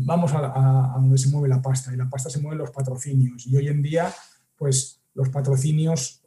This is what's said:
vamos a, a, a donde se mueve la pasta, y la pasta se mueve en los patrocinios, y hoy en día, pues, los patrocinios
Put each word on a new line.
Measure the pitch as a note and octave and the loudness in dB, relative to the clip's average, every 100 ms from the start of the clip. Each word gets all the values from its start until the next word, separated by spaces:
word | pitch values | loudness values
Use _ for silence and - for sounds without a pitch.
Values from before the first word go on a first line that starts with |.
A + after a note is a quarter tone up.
| C3 | 2
vamos | F3 E3 | 0 2
a, | D3+ | 0
a, | C3 C3+ C3 C3 C3 C3 | 0 2 4 4 2 2
a | |
donde | C3 C3+ | 4 4
se | C3+ | 4
mueve | D3 C#3 | 2 2
la | B2+ | 2
pasta, | C3 C3 - | 0 -2 -4
y | B2+ | -6
la | C3 | -4
pasta | C3+ - | -6 -6
se | D3+ | -6
mueve | D3 D#3 | -6 -6
en | |
los | C#3+ | -8
patrocinios, | C#3 C3 B2 C#3+ C3+ A#2+ - B2+ | -6 -6 -6 -2 2 0 -2 0
y | C#3 | 0
hoy | C#3+ | 2
en | D3 | 0
día, | C#3+ E3 F3+ - - _ _ - | 0 0 -2 -6 -18 _ _ -6
pues, | C#3+ C3 - - _ | -2 0 -2 -12 _
los | - C3 | -4 -4
patrocinios | C#3 C3+ C3 D3+ D3+ D#3+ D#3+ - - | -2 0 0 0 0 0 -2 -4 -14